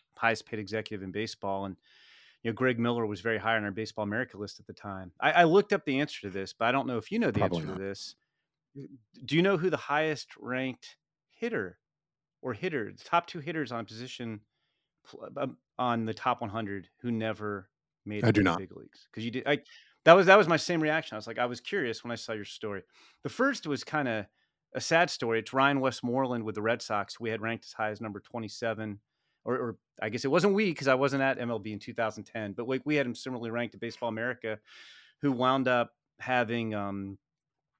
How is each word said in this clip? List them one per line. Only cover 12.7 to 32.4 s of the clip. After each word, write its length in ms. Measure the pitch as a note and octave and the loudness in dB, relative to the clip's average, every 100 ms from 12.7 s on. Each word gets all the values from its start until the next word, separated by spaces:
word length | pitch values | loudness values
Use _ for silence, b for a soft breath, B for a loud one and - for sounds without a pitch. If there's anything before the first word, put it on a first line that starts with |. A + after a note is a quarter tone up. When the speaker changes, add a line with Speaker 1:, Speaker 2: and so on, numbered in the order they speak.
| C#3+ G2+ | -4 -6
Speaker 1:
the 120 | G2 | -10
top 240 | - E3+ - | 0 0 0
two 120 | E3+ | -6
hitters 320 | C#3+ D#3+ A#2+ | -6 -4 -4
on 100 | A#2+ | -6
a 20 | |
position 560 | G#2 A2 B2+ - A#2 G#2+ - _ _ _ _ _ - | -8 -12 -12 -10 -8 -8 -12 _ _ _ _ _ -20
pl-, 220 | - - C3 | -16 -10 -6
um, 200 | C3 - _ - | -6 -6 _ -4
on 280 | B2 A#2 A2 | 0 0 -2
the 80 | |
top 280 | G#2 B2+ A#2+ | -2 0 0
one 80 | A2 | -2
hundred 380 | A2 G#2 G2+ - _ | -6 -6 -6 -10 _
who 100 | A#2+ | -4
never 580 | A2+ A2 G#2 G#2+ G2+ - _ _ _ G#2 | -2 -2 -4 -6 -6 -10 _ _ _ -8
made 180 | G#2 | 0
Speaker 2:
I 60 | A2+ | 4
Speaker 1:
it 20 | |
Speaker 2:
do 100 | G#2 | 6
Speaker 1:
to 20 | F#2 | 4
the 40 | |
Speaker 2:
not. 80 | E2 | 2
Speaker 1:
big 160 | F#2+ - | -4 -14
leagues? 320 | - - _ | -20 -20 _
'Cause 100 | A2 | -10
you 80 | A#2 | -6
did, 120 | A#2+ C3+ | -4 0
I, 140 | D3 b b b b D#3 | -2 b b b b 10
that 80 | |
was, 120 | F3+ F3+ | 10 12
that 120 | G3+ | 10
was 100 | E3+ | 8
my 100 | D#3+ | 4
same 240 | - E3+ | 2 0
reaction. 340 | D3+ D#3+ - G#2+ | 2 0 -2 -8
I 20 | |
was 100 | A2 | -6
like, 100 | A#2 | -2
I 80 | B2 | -2
was 140 | A#2+ | -2
curious 440 | - G3 B2+ A2 | -6 -2 -2 -4
when 80 | A#2+ | -6
I 40 | A#2 | -8
saw 180 | - | -6
your 120 | G#2+ G2 | -8 -10
story. 360 | - A2 G2 - b b b | -10 -8 -8 -10 b b b
The 60 | B2+ | -8
first 380 | - C4+ B3 D#3 | 0 0 0 -4
was 160 | C3 | -6
kinda 440 | - D#3 C3 A2 G2+ _ _ _ _ | -4 -2 -2 -2 -6 _ _ _ _
a 80 | - | -8
sad 280 | - E3 F3 | 0 2 2
story. 280 | - A#2 A2+ | 0 -2 0
It's 160 | A2 | 0
Ryan 280 | C3 C#3 C#3 | 2 4 4
Westmoreland 640 | C3 - B2 B2+ B2+ B2 A2 | 0 0 -2 0 0 -2 -4
with 100 | G#2+ | -2
the 60 | |
Red 200 | G#2+ A#2+ | 0 0
Sox. 380 | - G#2 F#2+ - | -2 -4 -4 -6
We 100 | A2+ | -6
had 120 | A2 | -4
ranked 240 | A2 A2+ - | -4 -6 -8
as 80 | |
high 180 | - G#2+ | -6 -4
as 80 | G#2 | -4
number 180 | A2+ G2 | -8 -10
twenty-seven, 800 | - A#2+ G#2+ - A2+ G#2+ G#2+ G#2 _ _ _ _ | -12 -10 -10 -6 -4 -4 -6 -10 _ _ _ _
or, 120 | - B2+ | -4 -2
or 200 | A#2+ G#2 _ - | -2 -8 _ -8
I 60 | G#2+ | -6
guess 140 | A#2+ | -2
it 60 | C3+ | 2
wasn't 220 | E3 G3+ | 4 4
we, 200 | G3 G#3 | 4 2
'cause 140 | D#3 C3+ | 0 2
I 80 | C3 | 4
wasn't 280 | C3+ C#3 | 4 2
at 160 | C3+ C3 | 0 0
M 120 | A#2+ | -2
L 80 | A2+ | -4
B 140 | A2 | -6
in 60 | G#2 | -8
two 140 | - | -8
thousand 300 | A2+ A2 G#2+ | -4 -2 -4
ten, 300 | G2+ A2+ | -10 -8